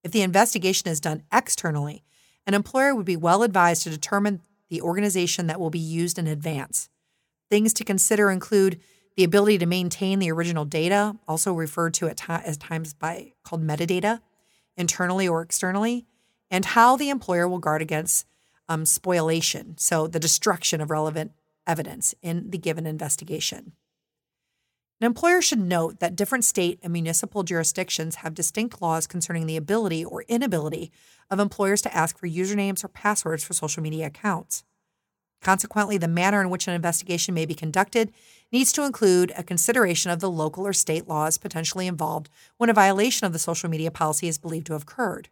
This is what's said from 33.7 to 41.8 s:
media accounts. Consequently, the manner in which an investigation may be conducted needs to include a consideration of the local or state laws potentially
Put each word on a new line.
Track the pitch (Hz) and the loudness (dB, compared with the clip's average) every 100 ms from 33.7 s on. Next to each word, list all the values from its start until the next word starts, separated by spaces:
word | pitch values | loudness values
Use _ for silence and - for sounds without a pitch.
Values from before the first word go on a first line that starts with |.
| 151 | -6
media | 156 156 151 | -6 -6 -8
accounts. | 151 214 170 170 - _ _ _ _ _ _ _ _ | -6 -4 -4 -6 -10 _ _ _ _ _ _ _ _
Consequently, | 185 190 - 214 202 202 | 0 0 0 -2 0 0
the | 165 | 2
manner | 170 185 202 | 2 4 2
in | 185 | 0
which | 180 - | -2 -2
an | |
investigation | 175 170 170 - 185 - | -2 -2 -2 -2 -2 -2
may | 170 160 | -2 -2
be | |
conducted | 151 160 180 202 233 226 _ _ - _ | -4 -2 0 2 0 -2 _ _ -20 _
needs | 240 262 | 2 2
to | - | 2
include | 285 - 202 180 180 - | -2 2 4 6 4 -2
a | |
consideration | 170 175 - 240 202 165 180 | -4 -2 2 4 4 2 0
of | 170 | 0
the | 190 | -2
local | 165 156 156 196 | 0 -4 -2 -2
or | |
state | 190 - 160 165 | 0 0 -2 -2
laws | 156 156 151 | -2 0 -2
potentially | 165 160 160 185 | -4 -6 -6 -4